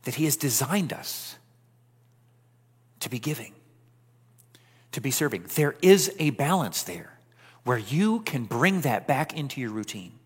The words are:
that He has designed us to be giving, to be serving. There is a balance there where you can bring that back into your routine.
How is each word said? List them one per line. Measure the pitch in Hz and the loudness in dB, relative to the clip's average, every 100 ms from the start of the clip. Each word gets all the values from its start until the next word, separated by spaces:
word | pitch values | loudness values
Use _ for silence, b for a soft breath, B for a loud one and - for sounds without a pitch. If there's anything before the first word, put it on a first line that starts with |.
that | - 120 | -8 -2
He | 156 | 0
has | 143 | 0
designed | 139 117 135 202 156 | 0 0 0 0 -2
us | - - - - - _ _ _ _ _ _ _ _ _ _ _ _ _ _ _ _ | -6 -10 -10 -12 -16 _ _ _ _ _ _ _ _ _ _ _ _ _ _ _ _
to | - | -8
be | 123 | -6
giving, | 151 151 107 - _ _ _ _ _ _ _ _ _ b b b b | -4 -6 -10 -20 _ _ _ _ _ _ _ _ _ b b b b
to | - | -6
be | 131 | -2
serving. | - 151 92 - | 0 0 -2 -4
There | - 147 - | 0 0 6
is | 185 196 - - | 8 8 6 0
a | 156 | -2
balance | 117 139 185 131 - | 0 0 0 0 -4
there | - 87 - - _ b b b - | -8 -12 -14 -20 _ b b b -2
where | 123 | -2
you | 101 151 214 226 | 0 2 2 2
can | 214 135 110 | -2 -6 -4
bring | 117 170 196 | 2 2 2
that | 139 110 - | 0 0 0
back | 139 156 165 | 0 0 -4
into | 143 139 | -6 -6
your | 120 | -6
routine. | 110 104 104 90 - | -6 -8 -10 -14 -20